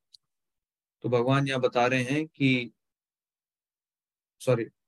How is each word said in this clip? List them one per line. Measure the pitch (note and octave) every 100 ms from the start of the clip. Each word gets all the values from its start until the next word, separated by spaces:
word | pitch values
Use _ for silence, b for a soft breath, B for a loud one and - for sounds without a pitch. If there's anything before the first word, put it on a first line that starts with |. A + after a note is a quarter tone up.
| _ _ _ _ _ _ _ _ _ _
तो | A#2+
भगवान | A#2+ A#2+ C3+ C#3
यहाँ | C3+
बता | B2 B2 A#2+
रहे | C3
हैं | B2 C#3+ D#3
कि, | _ C3+ B2+ A#2+ _ _ _ _ _ _ _ _ _ _ _ _ _ _ _ _ _
सॉरी, | - A#2+ A2+ _